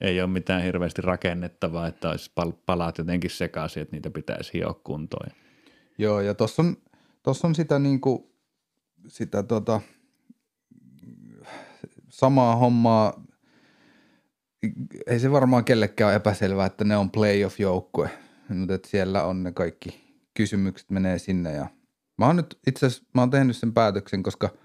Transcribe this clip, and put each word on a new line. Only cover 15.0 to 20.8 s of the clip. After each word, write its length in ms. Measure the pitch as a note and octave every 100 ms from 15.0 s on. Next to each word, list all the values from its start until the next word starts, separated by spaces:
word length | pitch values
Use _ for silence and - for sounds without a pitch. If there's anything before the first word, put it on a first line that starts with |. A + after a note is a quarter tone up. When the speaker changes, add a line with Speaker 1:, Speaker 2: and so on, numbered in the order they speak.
| -
Speaker 2:
Ei 120 | A#2+
se 100 | C3
varmaan 320 | C#3+ B2+ B2
kellekään 440 | A2 A#2 G#2 - G#2
ole 80 | G2+
epäselvää, 500 | A2 G2+ G2 G2 F#2+
että 180 | -
ne 120 | G#2 G#2
on 140 | F#2+
playoff-joukkue, 1000 | A2 G#2+ G2+ G2 - G2 F2+ - - D2 - - _ -
mutta 260 | F#2 F#2
et 100 | F#2
siellä 400 | - G2+ F#2+ G2
on 180 | E2+ F#2
ne 100 | F2+
kaikki 520 | E2+ F2 - F2+ - _ _ _
kysymykset 560 | - G2+ G#2 G2 -